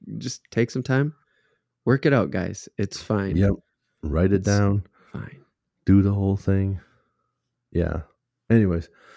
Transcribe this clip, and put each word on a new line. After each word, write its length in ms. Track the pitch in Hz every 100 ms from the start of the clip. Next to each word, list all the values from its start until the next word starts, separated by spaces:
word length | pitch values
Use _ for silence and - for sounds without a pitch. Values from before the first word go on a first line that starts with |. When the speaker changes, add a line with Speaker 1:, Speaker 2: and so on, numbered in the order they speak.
| - 110
Speaker 1:
just 240 | 120 - _
take 200 | - 120
some 120 | 131
time, 300 | 123 131 147 - _ _ _ _ _ _ -
work 200 | 135 156
it 80 |
out, 180 | 135 82
guys. 360 | 92 92 101 - -
It's 240 | 101 -
fine. 360 | - 104 98 87
Speaker 2:
Yep. 160 | 98 - _ _ _ _
Write 300 | 73 78 95
it 40 | 98
Speaker 1:
It's 80 | 98
Speaker 2:
down. 380 | 101 101 101 - _ _
Speaker 1:
fine. 280 | - - - _ _ _ _ -
Speaker 2:
Do 160 | 98
the 120 | 98
whole 240 | 101 98 98
thing. 420 | - 98 98 95 - _ _ _ _ _ _ _ _
Yeah. 300 | 87 82 80 - _ _ _ -
Anyways. 400 | 113 101 85 - _ _